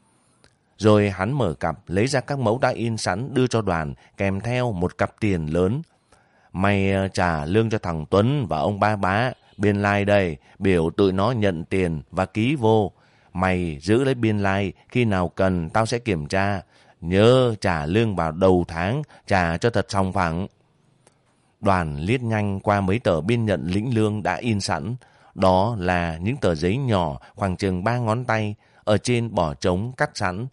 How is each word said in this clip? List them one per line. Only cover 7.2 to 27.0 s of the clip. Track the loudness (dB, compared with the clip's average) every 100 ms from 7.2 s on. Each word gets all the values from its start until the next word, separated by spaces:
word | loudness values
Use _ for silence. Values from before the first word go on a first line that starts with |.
| 0 0
lương | 0 0 2
cho | -2
thằng | -4 -6 0
Tuấn | 2 4 0 -2
và | -2
ông | -2 0
Ba | 0 0
Bá, | 0 0 -2 -6 _ -2
biên | 0 2
lai | 2 2
đây, | 4 2 2 -4 _ -2
biểu | 2 2 2
tụi | 2 2
nó | 2 0
nhận | 0 -2 -2
tiền | -4 -2 -2 -4 -6
và | -4 -4
ký | 0 -2
vô. | 2 2 2 2 _ _ _ _
Mày | -2 0 0 -2 -4
giữ | 0 2
lấy | 2
biên | 0 0 0
lai, | 0 -2 -4 -8 _
khi | 0
nào | 2 2 0
cần | 0 2 2 0
tao | 0 0
sẽ | -2
kiểm | -2 -4 -2
tra. | -2 -2 -4 -10 _ _ -12
Nhớ | 0 4 6 6 2 0
trả | -2 -2 0
lương | 0 0 0
vào | -2
đầu | 2 4 4 2
tháng, | -2 -2 -4 -8 -14 -2
trả | 0 0 0
cho | 0
thật | 0 -2
sòng | -2 -2
phẳng." | -2 -2 -2 -8 _ _ _ _ _ _ _ _ _ _ -4
Đoàn | 0 0 0 -4
liếc | -2 -2
nhanh | -2 -2 -2 -2
qua | 0 0
mấy | 2 0
tờ | 0 0
biên | 0 0
nhận | 0 -2 0
lĩnh | -2 0
lương | 0 0 0
đã | -4
in | -2 -2 -2
sẵn. | -2 -4 -6 -10 _ _ _
Đó | 0 4 4 2 -2
là | -2 0 -2 -4
những | -4 -2
tờ | 0
giấy | 0 0 0
nhỏ | 0 0